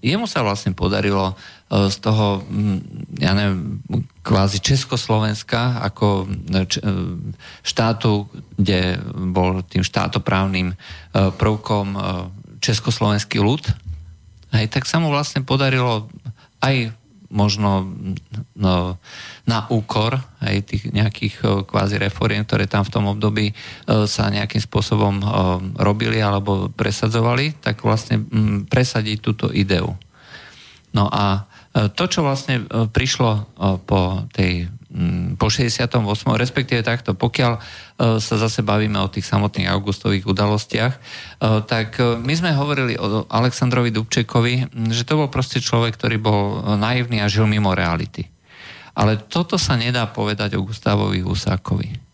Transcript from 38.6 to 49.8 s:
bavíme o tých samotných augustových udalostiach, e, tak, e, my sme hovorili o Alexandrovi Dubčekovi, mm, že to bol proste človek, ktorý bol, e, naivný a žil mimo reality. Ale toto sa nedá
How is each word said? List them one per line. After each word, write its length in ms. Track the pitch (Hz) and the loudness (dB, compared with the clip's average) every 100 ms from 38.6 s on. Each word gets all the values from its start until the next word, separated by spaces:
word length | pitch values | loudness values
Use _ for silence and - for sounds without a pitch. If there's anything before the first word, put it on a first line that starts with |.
bavíme 320 | 107 104 107 101 | 0 2 2 0
o 80 | 98 | -2
tých 160 | - - | -4 -2
samotných 400 | 104 101 - 92 95 | 0 0 0 0 0
augustových 480 | 101 95 101 101 | -2 -2 0 0
udalostiach, 720 | 101 95 104 104 - 117 120 131 | 0 0 2 0 0 0 0 -2
e, 40 | - - - - 110 110 107 | -10 -18 -18 -4 2 2 0
tak, 320 | 113 110 - | -2 -2 0
e, 160 | 123 117 | 0 2
my 160 | 120 | 0
sme 240 | 160 175 143 | 0 2 0
hovorili 400 | 143 143 127 107 | 0 0 0 -2
o 320 | 101 107 - | -2 -2 0
Alexandrovi 640 | 110 123 - 127 127 120 | 0 0 2 0 2 2
Dubčekovi, 800 | 110 110 - 113 123 117 123 127 | 0 -2 -2 0 2 2 2 -2
mm, 240 | 117 113 113 | -2 -2 -2
že 80 | |
to 160 | 120 156 | 0 0
bol 80 | 143 | 2
proste 320 | 131 127 - | 0 -2 -2
človek, 400 | - 117 117 110 | 0 2 0 0
ktorý 160 | 113 110 | -2 0
bol, 260 | 107 104 101 101 | 2 2 2 -2
e, 160 | 98 104 | 0 0
naivný 400 | 107 123 120 113 | 2 0 0 0
a 80 | 104 | 0
žil 160 | 98 | 2
mimo 320 | 110 107 101 92 | 2 4 2 2
reality. 480 | 87 85 - - 85 _ _ - - - - - | 0 0 -4 -8 -12 _ _ -20 -20 -20 -12 0
Ale 240 | 104 110 | 2 2
toto 400 | - 170 170 185 | -2 -2 0 0
sa 160 | - | 0
nedá 320 | 127 | 0